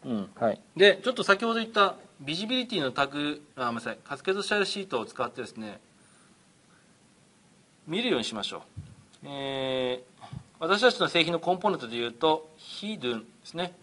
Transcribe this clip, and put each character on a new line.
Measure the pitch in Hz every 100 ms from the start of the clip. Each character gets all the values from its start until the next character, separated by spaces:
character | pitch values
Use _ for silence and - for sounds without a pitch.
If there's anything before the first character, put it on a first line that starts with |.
う | 135
ん、 | 113 98
は | - 117
い。 | 101 - -
で、 | 202 185
ち | 240
ょ |
っ |
と | 254
先 | - 196
ほ | 233
ど | 226
言 | 226
っ |
た | 214 196 170 - _
ビ | 139 165
ジ | 214
ビ | 254
リ | 240
テ | 202
ィ |
の | 139
タ | 123 139
グ、 | 143 147 147 - -
あ、 |
ご | 123
め |
ん | 117
な |
さ | 117
い、 | 107
カ | - 139
ス |
ケ | -
ー |
ド | 196
ス | 196
タ | 208
イ |
ル | 190
シ | 202
ー | 190
ト | 123
を | 107
使 | - 117
っ |
て | -
で | 113
す | -
ね、 | 107 95 _ _ _ _ _ _ _ _ _ _ _ _ _ _ _ _ _ _ _ _ -
見 | 175
る | 247
よ | 151
う |
に |
し | 110
ま | 110
し | 98
ょ | 90
う。 | - - - - - -
え | 143 139 139 135 135 131 127 127 - -
ー、 | - - - -
私 | 165 202
た | 247
ち | -
の | 165
製 | 175
品 | 160
の | 170
コ | 165
ン | 180
ポ | 208
ー |
ネ | 170
ン |
ト | 123
で | 117
言 | 120
う |
と、 | 117 160 160 - -
ヒ | - - 208 214
ド | 127
ゥ | 117
ン |
で | 107 -
す | -
ね。 | 165 123 -